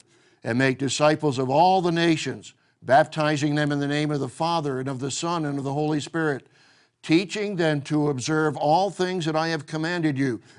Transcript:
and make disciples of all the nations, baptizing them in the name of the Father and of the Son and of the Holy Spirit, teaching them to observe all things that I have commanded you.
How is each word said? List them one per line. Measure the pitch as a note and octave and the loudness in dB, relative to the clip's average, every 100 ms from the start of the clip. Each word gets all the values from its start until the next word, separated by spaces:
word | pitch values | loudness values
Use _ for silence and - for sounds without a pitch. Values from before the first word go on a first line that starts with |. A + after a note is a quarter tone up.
| _ _ _ _ | _ _ _ _
and | A#2+ A#2 | -4 2
make | C3+ C3 | 2 2
disciples | C3+ - D3+ D3+ D#3 B2 | -2 2 2 4 0 -2
of | C3 | 0
all | C#3 F#3 F#3+ | 4 4 4
the | F3 | 2
nations, | E3+ E3+ D#3 C#3 G#2+ F#2 - _ _ | 0 2 0 -2 -8 -14 -20 _ _
baptizing | - A2+ - D#3 D3+ D3+ D3 D3 | 4 4 4 0 0 0 0 0
them | D3 | 0
in | C#3+ | 0
the | C#3+ | -2
name | D3 D3+ | -2 -2
of | D3 | -2
the | C3 | -6
Father | - E3 E3+ D3 C3 | -4 -2 -2 -2 -4
and | C3 | -6
of | C3 | -6
the | C3+ | -6
Son | - E3+ E3+ | -6 -4 -2
and | D3 C#3+ | -2 -4
of | |
the | C3+ | -4
Holy | C#3 D3+ D3+ | -2 -2 -2
Spirit, | B2 E3 D#3+ C3 - _ _ _ _ _ | -2 -2 -2 -2 -8 _ _ _ _ _
teaching | - D#3+ F#3+ G#3 G#3 F#3 | 2 2 2 -4 -4 0
them | E3 D3 | 0 0
to | C3 D3+ D3 | 0 0 0
observe | C3 A#2 D#3 D#3 D3+ | 0 0 0 0 0
all | D3 E3 G3 | 2 2 2
things | E3+ F#3 F#3 D#3+ | 0 -2 -2 -2
that | D#3 | -2
I | E3 | -2
have | D#3+ C3 | -4 -6
commanded | D#3+ D#3+ F3 D#3 C3+ | -6 -4 -2 -2 0
you. | C#3 A2 - | -2 -4 -10